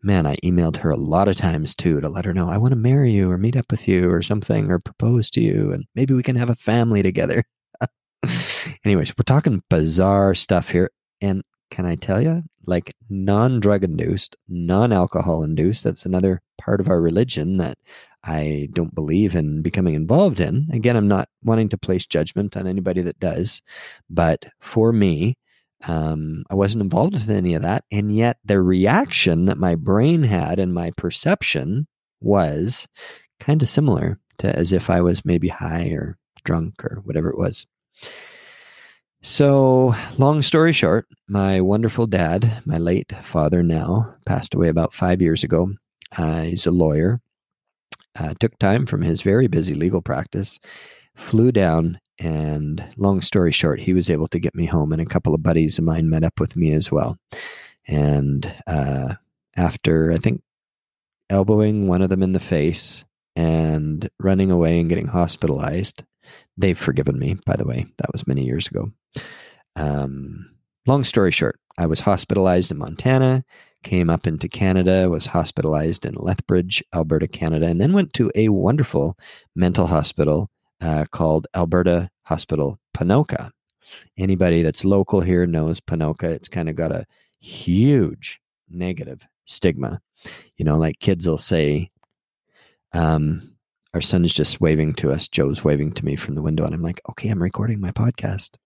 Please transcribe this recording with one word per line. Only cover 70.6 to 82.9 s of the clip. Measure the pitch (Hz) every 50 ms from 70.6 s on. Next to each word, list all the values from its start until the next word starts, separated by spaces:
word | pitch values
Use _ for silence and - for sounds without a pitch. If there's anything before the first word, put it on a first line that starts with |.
| _ _ _ _ _ -
long | 131 143 131
story | - - 120 101 90
short, | - - - 58 - _ _ _ _ -
I | 85
was | 82 80 -
hospitalized | - - 101 90 - _ 110 98 95 92 90 90 92 82
in | - 73
Montana, | 73 - 82 - - 127 131 131 131 127 131 131 127 _ _ - - _ _ _ _
came | - - 92 87 82
up | 85 82 _ 87
into | 80 78 - 87
Canada, | - - 101 95 92 95 90 90 92 95 92 90
was | 87 80 - -
hospitalized | - 87 80 - - - - 78 78 76 78 82 87 - -
in | - -
Lethbridge, | - - 90 92 - - - 90 90 87 90 - - - _ -
Alberta, | 87 80 78 80 78 80 78
Canada, | - - - 80 80 78 80 82
and | 85 85
then | 101 143 185
went | 202 190 156 _
to | - 123 104 -
a | - 110 110
wonderful | 104 95 90 95 123 151 135 - - 73 69 78 90 _ - - - - _ _ _
mental | 80 92 90 87 - 92 80
hospital, | 87 78 73 - - - 73 73 76 76 98 101 _ _ _ _ _ _
uh, | - 82 78 76 76 -
called | - - 85 80 78 80 78 - _
Alberta | 90 87 82 85 90 90 90 87 87 85 92 _ _ _
Hospital | - 80 80 - _ 78 76 73 69 - - _ _